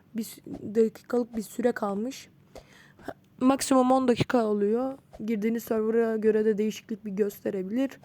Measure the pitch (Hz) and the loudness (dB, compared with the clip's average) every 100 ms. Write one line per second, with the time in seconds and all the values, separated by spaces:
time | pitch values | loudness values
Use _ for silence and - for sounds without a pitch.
0 | _ 226 220 - - - 214 214 220 - | _ -10 -10 -14 -16 -12 -2 2 2 0
1 | - 247 240 226 196 - 240 233 202 196 | -4 -4 -2 -8 -8 -2 -2 0 -4 -4
2 | 240 - - _ _ - - - - - | -6 -10 -18 _ _ -20 -20 -20 -20 -18
3 | - - _ - 254 269 - 262 254 262 | -16 -16 _ 0 2 2 2 4 6 4
4 | 254 226 - 247 214 208 202 233 262 269 | 4 2 2 2 2 2 2 0 -2 -6
5 | _ - 220 220 220 233 - 220 220 226 | _ -10 -4 -2 0 -2 -2 0 2 2
6 | 226 220 214 214 220 202 214 - - 220 | 2 2 2 4 2 2 -2 -4 -10 -10
7 | 214 190 208 - 220 196 185 240 269 - | -8 -2 -2 -2 -6 -6 -4 -2 -2 -6